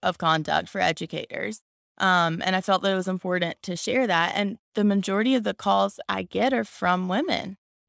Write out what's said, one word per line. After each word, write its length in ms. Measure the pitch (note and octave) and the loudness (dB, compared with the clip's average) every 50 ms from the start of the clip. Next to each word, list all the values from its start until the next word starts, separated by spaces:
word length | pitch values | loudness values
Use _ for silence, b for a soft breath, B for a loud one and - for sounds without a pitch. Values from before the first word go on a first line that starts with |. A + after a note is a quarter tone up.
of 160 | - F#3 F3 - | -4 -4 -2 0
Conduct 500 | F3 D#3+ D#3+ D#3+ D3+ - D3+ D#3+ F3 - | 0 2 2 2 0 0 0 -2 -2 -2
for 120 | - G3 | -2 0
Educators. 800 | F3+ F3 E3 - E3+ D#3+ - D#3 - - - - F#3+ G#3 A3 - - _ _ _ _ _ _ - | 0 0 0 -2 -6 -8 -8 -8 -8 -8 -8 -8 -8 -8 -8 -12 -16 _ _ _ _ _ _ 0
Um, 440 | G3 F#3+ F#3 F3 E3+ E3 E3 E3+ - | 2 4 4 4 4 2 0 -2 -2
and 100 | F#3 F#3 | -2 -2
I 60 | F#3+ | 0
felt 220 | F#3 - F#3+ F#3 | 2 0 0 2
that 100 | - G3 | 2 0
it 40 | F#3+ | 0
was 120 | F#3 F#3 F#3+ | 0 0 -2
important 480 | F#3 F3+ - F#3 F3+ F3+ F3 E3 - - | -4 -4 -2 -2 -2 0 0 -2 -4 -6
to 120 | - F#3+ F3+ | -8 -8 -6
share 300 | E3+ - - G#3+ B3+ C4 | -6 -4 -2 0 0 2
that. 260 | G#3+ F3 E3 E3 F#3 - | 2 2 2 2 2 0
And 240 | - G3+ G3 A3 - _ _ - | -2 -2 -2 -4 -8 _ _ -2
the 100 | G#3+ G#3 | 2 2
majority 500 | G#3 G3+ G3+ F3+ - F#3+ G3+ A3 B3+ C4+ | 4 4 2 2 0 0 2 2 4 2
of 100 | B3 G#3 | 2 2
the 100 | G#3 G3 | -2 -4
calls 440 | - - G3+ G3 G3 G3 G3 - - - - | -2 0 2 2 4 2 0 -2 -6 -6 -6
I 160 | G3 F#3+ F#3 | -4 -4 -6
get 280 | - - F#3+ A3 C4 | -4 -2 0 0 2
are 120 | C4+ A#3 A3 | 2 0 -2
from 440 | - - - F#3 F3+ F3+ F3+ F#3 F#3 | -4 -6 -2 0 2 2 2 0 0
women. 480 | F#3 A#3 E4 F#4+ F#2+ - - - G3 - _ _ _ _ _ | -2 -2 0 0 -2 -2 -4 -8 -12 -14 _ _ _ _ _